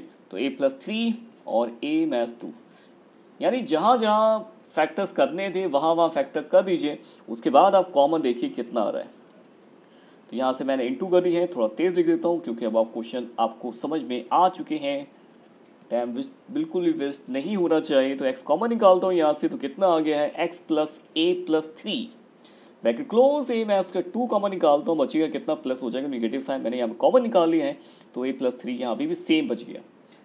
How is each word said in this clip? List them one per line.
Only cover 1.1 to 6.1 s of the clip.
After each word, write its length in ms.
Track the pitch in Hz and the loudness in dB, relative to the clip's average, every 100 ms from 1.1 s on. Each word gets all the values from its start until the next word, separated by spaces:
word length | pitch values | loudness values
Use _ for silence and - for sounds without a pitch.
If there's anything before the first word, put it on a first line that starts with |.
| 220 - - - | -4 -8 -18 -2
और 200 | 110 117 | -2 -2
a 380 | 117 143 156 160 | -4 -4 -2 0
minus 260 | 123 117 117 | -2 -4 -6
two, 100 | 82 - - - _ - _ _ - - | -16 -16 -20 -20 _ -20 _ _ -20 -4
यानी 220 | 160 247 | -2 -2
जहाँ 340 | 208 156 208 247 | 0 0 4 4
जहाँ 420 | 220 214 220 220 - - - - | 4 4 2 0 -4 -20 -8 -2
factors 360 | 156 160 196 | 0 0 -4
करने 380 | - 135 165 196 | 2 0 0 -4
थे 140 | 180 185 | -2 0
वहाँ 260 | 139 160 | 0 2
वहाँ 160 | 165 | 2
factor 320 | 165 | 2